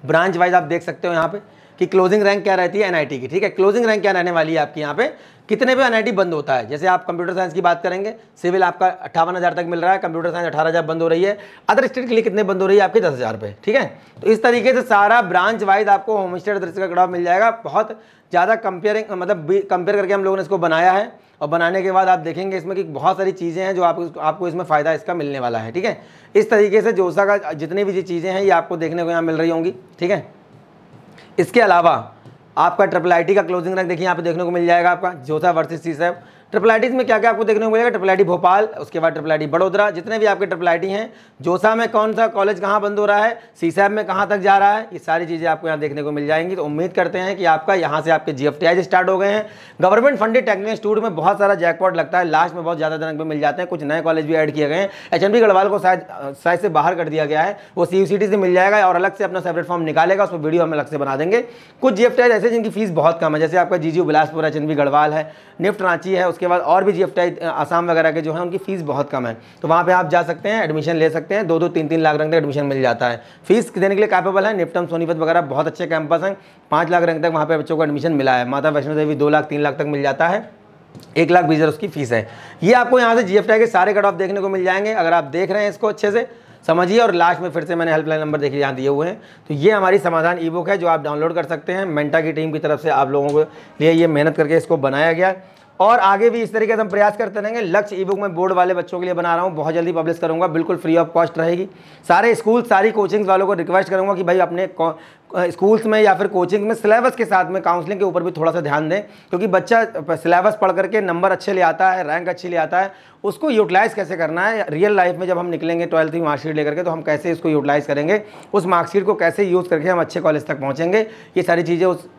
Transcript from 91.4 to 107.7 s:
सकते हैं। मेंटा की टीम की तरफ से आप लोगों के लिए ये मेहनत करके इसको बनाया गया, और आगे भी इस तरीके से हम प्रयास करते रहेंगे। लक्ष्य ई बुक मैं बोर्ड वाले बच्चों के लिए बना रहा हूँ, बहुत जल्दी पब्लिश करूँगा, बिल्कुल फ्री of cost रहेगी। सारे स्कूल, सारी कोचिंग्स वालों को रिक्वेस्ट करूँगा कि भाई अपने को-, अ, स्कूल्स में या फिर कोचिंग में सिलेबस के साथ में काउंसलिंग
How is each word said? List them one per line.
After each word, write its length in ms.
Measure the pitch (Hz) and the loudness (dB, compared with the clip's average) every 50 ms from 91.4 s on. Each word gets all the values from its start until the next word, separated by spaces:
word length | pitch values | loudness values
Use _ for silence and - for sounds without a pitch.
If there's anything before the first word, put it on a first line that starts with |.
| 160 | -4
सकते 280 | - 170 151 147 - 175 | -4 -6 -8 -4 -6 -4
हैं। 120 | 190 196 | -4 -4
मेंटा 360 | 185 156 147 147 147 143 165 | -2 -2 -2 -2 0 0 0
की 120 | 156 160 156 | 0 0 -4
टीम 200 | 151 160 160 151 | -4 -4 -4 -4
की 60 | 156 | -4
तरफ 240 | 151 151 151 135 - | -2 -2 -2 0 0
से 80 | 160 | 0
आप 200 | 143 135 139 131 | 2 2 0 0
लोगों 180 | 139 143 139 147 | 0 -2 0 2
के 560 | 143 151 156 156 - - - - - - 143 | 2 0 0 0 -4 -20 -20 -20 -6 0 2
लिए 80 | 160 165 | 4 4
ये 140 | 165 170 | 4 4
मेहनत 300 | 165 156 143 147 160 147 | 2 4 2 2 2 2
करके 200 | 175 160 143 160 | 0 0 2 2
इसको 200 | 165 160 - 170 | 0 2 2 -2
बनाया 360 | 151 135 135 131 139 156 165 165 | 0 0 0 0 2 2 2 2
गया, 220 | 160 185 190 190 190 - - - _ _ _ _ _ | 2 2 0 0 -2 -10 -20 -20 _ _ _ _ _
और 180 | 185 208 233 247 | 4 4 4 4
आगे 320 | 190 196 202 196 220 233 | 4 4 4 4 4 2
भी 120 | 233 233 226 | 2 2 -4
इस 100 | 190 202 | -2 0
तरीके 240 | 220 220 208 226 | -2 0 0 0
से 40 | 214 | 0
हम 80 | 220 208 | 0 -2
प्रयास 280 | 185 202 202 208 208 | 2 2 2 2 2
करते 240 | 208 233 202 196 214 | 0 -6 -4 -4 -6
रहेंगे। 200 | 202 214 226 240 | -6 -4 -4 -4
लक्ष्य 360 | 220 170 170 208 208 208 202 | -4 0 0 0 0 0 -4
ई 80 | 185 196 | -6 -2
बुक 140 | 180 196 190 | -2 -2 -2
मैं 160 | 202 196 170 | -4 -6 -2
बोर्ड 180 | 165 180 190 185 | -2 -2 0 2
वाले 220 | 180 180 180 185 | 2 2 2 2
बच्चों 260 | 175 170 170 - 180 | -2 -2 -6 -6 -6
के 40 | 180 | -4
लिए 100 | 185 180 | -4 -4
बना 200 | 165 170 175 170 | -2 0 0 0
रहा 100 | 165 175 | 0 0
हूँ, 80 | 190 165 | -2 -4
बहुत 220 | 151 151 156 160 | -4 -4 -2 -2
जल्दी 180 | 170 170 170 175 | -2 -2 -2 -2
पब्लिश 260 | 165 160 170 170 165 | -2 -2 -2 -4 -2
करूँगा, 280 | - 165 160 165 180 | -2 -2 -2 0 -2
बिल्कुल 300 | 180 151 156 160 - 185 | 0 0 -2 -2 -2 -4
फ्री 200 | 160 - 165 160 | -4 0 0 2
of 100 | 170 170 165 170 | 2 2 2 2
cost 220 | 170 170 165 - 160 | 0 0 0 -2 -4
रहेगी। 300 | 160 165 175 175 190 196 - - - - - - - - | -2 -2 -2 -2 -4 -8 -10 -20 -20 -20 -20 -20 0 2
सारे 260 | 170 180 208 240 226 | 2 4 4 4 2
स्कूल, 280 | - - 208 226 240 233 | 2 2 2 2 2 2
सारी 280 | 226 214 190 196 226 | 2 2 4 4 2
कोचिंग्स 380 | 214 220 202 180 175 214 208 185 | 2 2 -2 0 0 -2 2 2
वालों 180 | 190 190 196 | 2 2 2
को 60 | 202 202 | 2 0
रिक्वेस्ट 380 | 175 170 - 175 190 190 - | -2 -2 0 2 0 2 2
करूँगा 240 | 185 190 185 196 202 | 0 -2 0 0 -2
कि 80 | 175 190 | -2 0
भाई 160 | 170 180 185 | 0 2 2
अपने 280 | 180 - 170 175 190 | 2 0 0 -4 -4
को-, 260 | 185 185 - 165 165 156 - - - - _ _ _ - | -6 -4 -2 -2 -2 -2 -6 -14 -20 -20 _ _ _ -4
अ, 120 | 190 180 | -2 -2
स्कूल्स 400 | 175 - - 185 202 220 214 220 | -2 -2 0 2 4 4 2 2
में 160 | 220 214 214 214 | 0 2 4 4
या 120 | 202 190 | 4 4
फिर 120 | 165 202 | 2 0
कोचिंग 400 | 196 202 185 180 - 185 214 202 | -2 0 0 0 0 0 -2 -2
में 80 | 220 220 | -2 -4
सिलेबस 420 | 220 - 208 214 233 233 254 247 | -2 2 2 4 4 4 0 0
के 80 | 247 233 | 0 -2
साथ 260 | 170 202 185 180 160 | 0 2 0 2 0
में 120 | 185 190 165 | -4 -4 0
काउंसलिंग 380 | 180 | 0